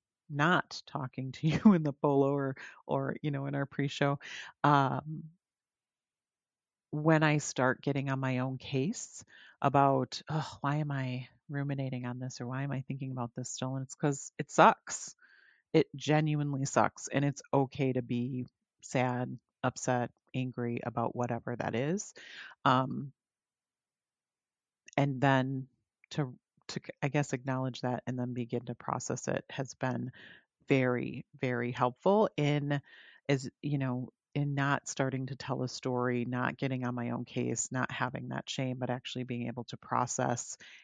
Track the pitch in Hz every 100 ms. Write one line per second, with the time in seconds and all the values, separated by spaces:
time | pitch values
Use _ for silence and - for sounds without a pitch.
0 | _ _ - 143 156 170 - - - -
1 | 127 - 131 - 156 147 220 180 151 -
2 | 151 139 139 143 135 131 - - - 139
3 | 135 - 151 139 139 139 139 - 143 -
4 | 143 139 - - - - 147 143 135 131
5 | 151 156 160 165 _ _ _ _ _ _
6 | _ _ _ _ _ _ _ _ _ 151
7 | 151 160 156 151 - - 127 127 - 139
8 | 139 135 131 127 131 131 - 135 143 247
9 | - - - - - _ 139 139 139 135
10 | 127 - - 156 139 - 143 147 147 139
11 | 131 127 127 _ - 143 143 139 135 127
12 | 123 123 127 - 123 131 139 139 - 139
13 | 135 131 120 - 123 - 131 135 131 -
14 | 151 139 - - 143 - 190 - - -
15 | - - _ _ _ _ _ 160 - 139
16 | 135 151 151 151 147 139 135 - 107 -
17 | - 139 143 139 - 139 131 - 135 127
18 | 120 120 123 127 123 _ _ _ - 131
19 | 127 123 127 131 _ _ 127 - - 123
20 | 120 - _ 131 127 123 120 120 - 113
21 | 117 - 120 120 - 120 - 113 143 196
22 | - - - - - - 135 127 131 135
23 | 139 - _ _ _ _ _ _ _ _
24 | _ _ _ _ _ _ _ _ - -
25 | 143 131 139 131 131 135 135 _ _ _
26 | _ - 131 - _ _ - - - -
27 | 143 147 143 135 131 131 131 120 127 123
28 | - 127 123 123 117 120 123 120 - 123
29 | - 127 - - - - 135 - 131 123
30 | 123 - - - _ _ - 139 127 123
31 | 123 131 - 143 131 123 120 120 131 123
32 | 185 208 208 - 147 147 143 143 - -
33 | - - - 139 131 - 143 143 135 123
34 | 127 - _ 143 143 139 139 143 - -
35 | 135 131 131 135 - 131 127 - 135 123
36 | 123 120 120 123 127 120 135 127 123 123
37 | 120 120 123 127 123 117 - 127 127 123
38 | 127 131 127 131 - - 131 127 127 127
39 | - 127 123 120 120 120 117 - - 120
40 | 123 - 127 120 - - - -